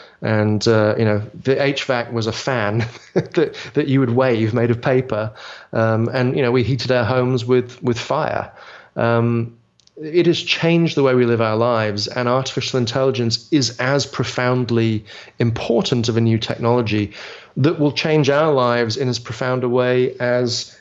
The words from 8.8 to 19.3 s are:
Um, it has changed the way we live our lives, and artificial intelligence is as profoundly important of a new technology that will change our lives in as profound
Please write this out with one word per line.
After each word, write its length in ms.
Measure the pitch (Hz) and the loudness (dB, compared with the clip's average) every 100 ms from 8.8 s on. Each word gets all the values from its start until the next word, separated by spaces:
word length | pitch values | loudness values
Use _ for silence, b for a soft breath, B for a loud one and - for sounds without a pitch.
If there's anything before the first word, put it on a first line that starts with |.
| B - | B -2
Um, 600 | 117 117 117 117 117 - _ _ _ - | 0 2 2 0 -4 -10 _ _ _ -16
it 240 | 156 175 175 | -2 2 2
has 160 | 160 | 2
changed 560 | - - 165 170 165 - | -2 0 2 2 2 2
the 60 | |
way 100 | 135 | 4
we 120 | 127 120 | 4 4
live 140 | 117 | 2
our 160 | 113 110 | 2 2
lives, 520 | 120 113 107 101 - | 2 2 0 -2 -6
and 200 | 127 123 | -2 0
artificial 520 | 127 - - - 131 | 0 0 -6 -2 -2
intelligence 680 | 117 139 135 131 117 113 - | 0 0 0 0 -2 -4 0
is 260 | 147 113 117 | 0 0 -2
as 280 | 127 143 - | 0 0 -2
profoundly 1000 | - 131 - 123 127 117 117 113 107 B B B - | -4 -4 -2 0 0 0 0 0 -2 B B B -2
important 720 | 117 113 - 226 196 123 113 | -2 -2 0 0 0 0 0
of 80 | 113 | 2
a 40 | |
new 180 | 113 113 | 2 2
technology 720 | - - 117 123 113 107 98 B B B B - | -2 -2 0 2 0 -2 -2 B B B B 0
that 240 | 139 165 | 0 2
will 120 | 147 | 0
change 360 | - 165 156 139 | 0 0 2 4
our 240 | 143 160 | 2 2
lives 460 | 139 123 120 113 113 | 2 2 2 0 -2
in 100 | 127 | -2
as 120 | 120 | -4
profound 440 | - | -8